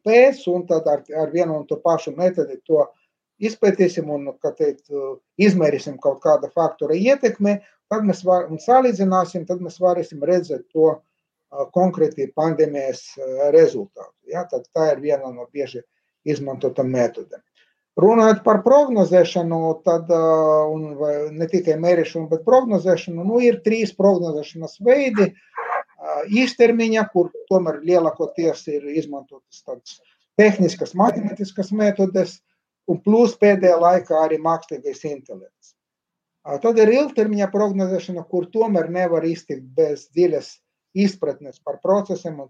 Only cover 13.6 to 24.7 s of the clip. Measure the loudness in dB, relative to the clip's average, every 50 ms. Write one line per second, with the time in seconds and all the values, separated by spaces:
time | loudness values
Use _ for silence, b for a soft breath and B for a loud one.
13.6 | 6 4 2 -4 -10 -12 _ -20 -20 -20 _ _ _ -10 -10 -10 -8 -8 -10 -10
14.6 | -10 _ -4 0 0 0 0 -2 -2 -2 -4 -4 -4 -10 -14 -16 -18 -12 -10 -10
15.6 | -10 -8 -10 -14 -18 _ _ _ _ _ _ _ _ -6 -6 -4 -6 -8 -8 -6
16.6 | -6 -4 -2 -2 -4 -2 0 0 0 -2 -4 -8 -16 -16 -18 -20 _ _ _ _
17.6 | _ _ _ _ _ _ _ 2 4 4 6 6 6 4 4 4 2 2 2 2
18.6 | 4 4 4 6 4 4 2 0 2 4 4 4 4 4 0 -2 -2 -2 -2 -2
19.6 | -2 -2 -4 -2 0 0 0 0 0 0 0 2 2 2 2 2 4 4 2 2
20.6 | 2 0 -4 -6 -8 -10 -8 -6 -4 -4 -4 -4 -6 -8 -6 -8 -4 -2 -2 -2
21.6 | 0 0 -2 0 2 2 2 2 0 -2 -6 -8 -6 -4 -6 -4 2 4 4 4
22.6 | 4 2 0 0 2 0 0 0 -2 -6 -10 -6 -4 -2 0 2 4 4 2 2
23.6 | 0 -2 0 0 -2 -4 -2 2 2 2 4 2 0 -4 -4 -6 -8 -10 -12 -14
24.6 | -14 -14